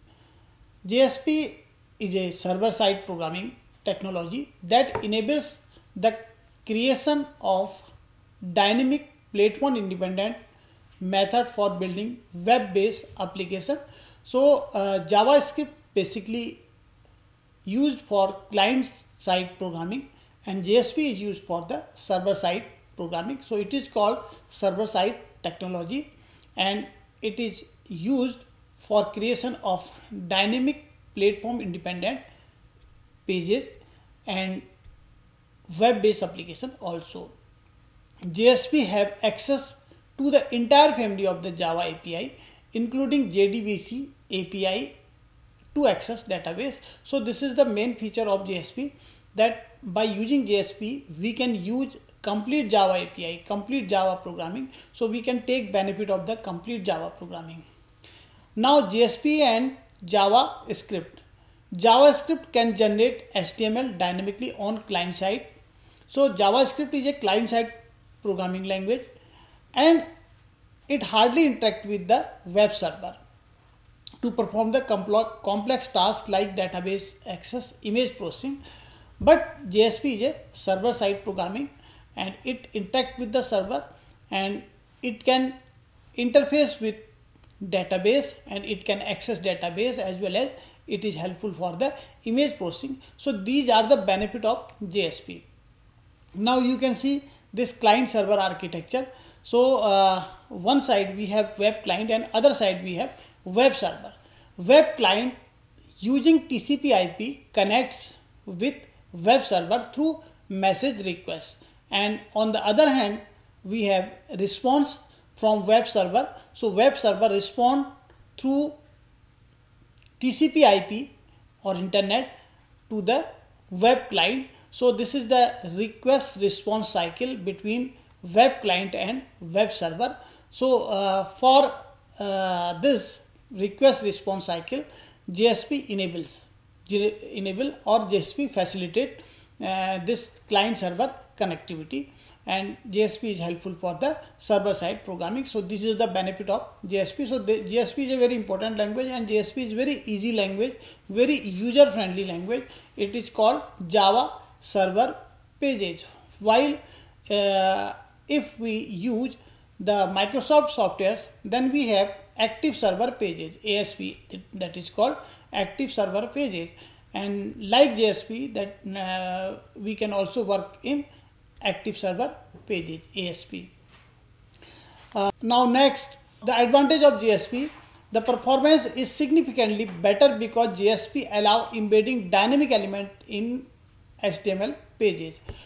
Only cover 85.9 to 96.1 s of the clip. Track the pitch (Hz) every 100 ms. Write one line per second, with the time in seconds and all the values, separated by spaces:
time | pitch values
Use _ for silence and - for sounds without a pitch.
85.9 | _ _ - 240 285 285 294 285 - 220
86.9 | 214 - _ _ _ _ - 196 185 -
87.9 | 185 202 269 277 - - 202 202 196 -
88.9 | 202 208 190 - 196 190 175 175 170 247
89.9 | 214 190 185 196 190 269 - - _ -
90.9 | 190 208 156 180 175 214 156 175 170 269
91.9 | 285 - - 226 240 285 294 175 - 269
92.9 | 269 - - 285 214 190 277 247 220 220
93.9 | 262 196 190 208 240 220 247 - - 202
94.9 | 196 165 - - 85 _ _ _ _ _
95.9 | _ _